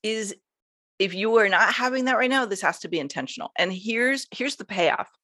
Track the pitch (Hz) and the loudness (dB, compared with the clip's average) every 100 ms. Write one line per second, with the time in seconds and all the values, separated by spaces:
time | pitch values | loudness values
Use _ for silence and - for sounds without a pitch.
0 | 214 220 202 - _ _ _ _ _ _ | -4 -4 -6 -10 _ _ _ _ _ _
1 | 190 180 214 226 202 180 220 247 254 262 | -2 0 4 4 6 6 4 4 0 0
2 | 254 254 254 269 233 196 160 170 170 170 | 0 2 2 0 0 0 -2 -2 -4 -4
3 | 139 - - - - - 175 185 208 226 | -4 -6 -8 -10 -10 -2 -2 -2 -4 0
4 | 247 269 - - 262 - 220 196 165 - | 0 0 -6 -6 -6 -6 -8 0 0 0
5 | - _ | -4 _